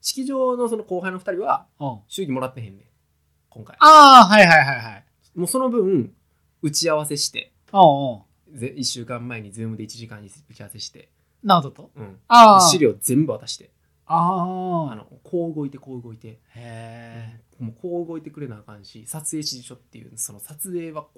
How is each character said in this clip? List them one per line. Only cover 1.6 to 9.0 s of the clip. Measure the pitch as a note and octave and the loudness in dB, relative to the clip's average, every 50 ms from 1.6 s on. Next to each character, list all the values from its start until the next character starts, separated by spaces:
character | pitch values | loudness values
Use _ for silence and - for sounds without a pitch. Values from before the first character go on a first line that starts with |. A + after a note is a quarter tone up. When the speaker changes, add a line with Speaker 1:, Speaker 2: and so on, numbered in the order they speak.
| - _ _ - | -8 _ _ -14
Speaker 2:
う | C#3+ | -12
ん。 | C3+ A#2+ G#2 _ | -12 -12 -14 _
Speaker 1:
祝 | _ - - G3 | _ -14 -12 -10
儀 | D3 | -8
も | C3 C3 | -8 -8
ら | B2+ | -10
っ | B2+ - | -10 -12
て | B2 | -16
へ | A2+ G2+ | -20 -20
ん | F#2+ | -20
ね | G2 _ | _ _
ん。 | _ _ _ _ _ _ _ _ _ _ _ _ _ | _ _ _ _ _ _ _ _ _ _ _ _ _
今 | _ - - | _ -20 -20
回。 | - - - | -18 -2 4
Speaker 2:
あ | - D4+ D#4 D4+ D4 C#4 C4+ B3+ A3 | 6 8 10 10 10 10 10 10 8
あ、 | |
は | F3+ G#3 G#3+ | 8 6 6
い | G3 | 6
は | E3+ E3 | 6 6
い | D#3 C3+ | 4 2
は | C#3 C3+ | 0 -4
い | |
は | A#2+ A2+ A2+ G#2 | -8 -10 -14 -18
い。 | G2 _ _ _ _ _ _ _ | -20 _ _ _ _ _ _ _
Speaker 1:
も | - F3+ | -10 -8
う | |
そ | E3+ - B3+ | -6 -4 -4
の | C4 B3+ | -4 -4
分、 | A#3 A#3+ F#3+ F#3 G3 D3 A2+ - _ _ _ _ _ _ _ _ _ _ | -2 -2 -2 -2 -2 -2 -4 -6 _ _ _ _ _ _ _ _ _ _
打 | - D3+ | -10 -8
ち | D3 - E3 E3 | -6 -4 -4 -4
合 | D#3 | -4
わ | D3+ D3+ | -4 -6
せ | D3 D3 | -8 -8
し | C#3+ - - | -8 -8 -8
て。 | - - - - _ _ _ _ | -10 -12 -16 -16 _ _ _ _
Speaker 2:
お | - | 2
う | G3 F#3 D#3 C#3 C#3 C#3 C3 A#2 | 4 4 4 4 2 -4 -8 -10
お | G2+ _ _ _ _ _ _ D3+ | -12 _ _ _ _ _ _ -16
う。 | |
Speaker 1:
ぜ-、 | B2+ A#2 C3+ B2+ | -14 -14 -12 -10
一 | D3 B2+ | -10 -10
週 | A#2+ - B2+ | -10 -10 -12